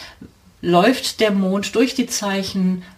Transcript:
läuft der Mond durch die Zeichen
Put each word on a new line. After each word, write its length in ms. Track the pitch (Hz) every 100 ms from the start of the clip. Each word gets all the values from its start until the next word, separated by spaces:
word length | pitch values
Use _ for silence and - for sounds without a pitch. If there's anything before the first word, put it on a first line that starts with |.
| - - - _ _ _
läuft 580 | 175 175 214 262 - -
der 100 | 214
Mond 420 | 196 185 196 202
durch 220 | 220 254 -
die 100 | 233
Zeichen 800 | - 202 196 190 196 185 180 -